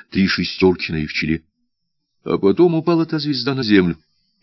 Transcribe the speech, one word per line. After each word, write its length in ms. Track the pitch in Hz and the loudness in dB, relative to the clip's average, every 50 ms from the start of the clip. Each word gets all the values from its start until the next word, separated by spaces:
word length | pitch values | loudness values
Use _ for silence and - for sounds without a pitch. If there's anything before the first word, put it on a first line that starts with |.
| - _ | -20 _
три 180 | - 90 98 87 | -2 0 0 0
шестерки 640 | - - 87 - - - 95 92 87 - - - | 0 -2 -4 -6 -2 2 2 2 2 2 -4 -6
на 120 | 82 80 76 | -6 -6 -6
их 100 | 73 - | -6 -6
челе. 300 | - 80 76 80 80 - _ _ _ _ _ _ _ _ _ _ _ _ _ _ _ _ | -6 -4 -4 -4 -4 -6 _ _ _ _ _ _ _ _ _ _ _ _ _ _ _ _
А 160 | - - 131 | -4 -2 0
потом 340 | - - 196 - 175 175 165 | 2 2 4 4 4 4 2
упала 320 | 160 156 175 170 165 160 | 0 0 0 0 0 0
та 140 | 160 160 156 | -2 -4 -4
звезда 340 | 143 151 139 123 117 139 135 | -4 -4 -4 -4 -4 -4 -4
на 80 | 131 | -4
землю, 360 | 123 107 104 98 90 87 82 - _ _ _ _ _ _ _ _ | 0 2 2 4 4 2 -2 -6 _ _ _ _ _ _ _ _